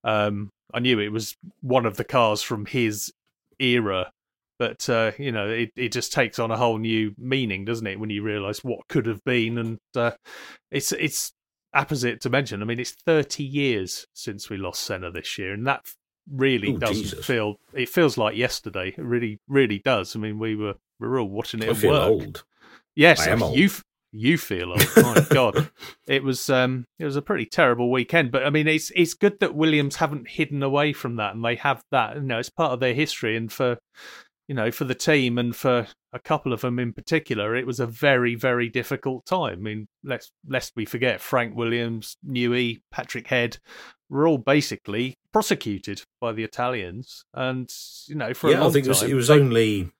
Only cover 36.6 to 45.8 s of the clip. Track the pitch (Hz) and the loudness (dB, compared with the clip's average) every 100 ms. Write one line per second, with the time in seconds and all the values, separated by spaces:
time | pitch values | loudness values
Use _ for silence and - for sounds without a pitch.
36.6 | 127 120 120 - - 160 - 110 104 120 | -2 -2 -4 -6 -2 -2 0 -4 -2 -2
37.6 | 123 120 120 110 143 127 123 117 131 120 | -4 -4 -6 2 4 4 2 0 0 0
38.6 | 120 123 - 135 135 127 - 185 135 90 | 0 -2 -4 -4 -4 -6 -4 -2 -2 -4
39.6 | 107 107 104 _ 139 120 - _ - 127 | -8 -8 -12 _ -8 -8 -10 _ -6 -6
40.6 | - - 107 117 127 98 - 131 117 110 | -4 -8 -6 0 0 0 0 0 0 -2
41.6 | 113 117 117 113 - - 143 123 120 123 | -2 -2 -2 -6 -10 -16 -6 0 2 2
42.6 | 120 113 _ - - 123 - 127 120 - | 0 -4 _ -10 -8 -10 -2 0 0 -6
43.6 | _ - - _ _ 135 165 143 123 147 | _ -20 -20 _ _ 2 4 4 4 2
44.6 | 143 104 - 104 127 - _ 214 214 - | 2 -8 -6 -4 -4 -6 _ 0 2 -2
45.6 | - 98 | -2 -6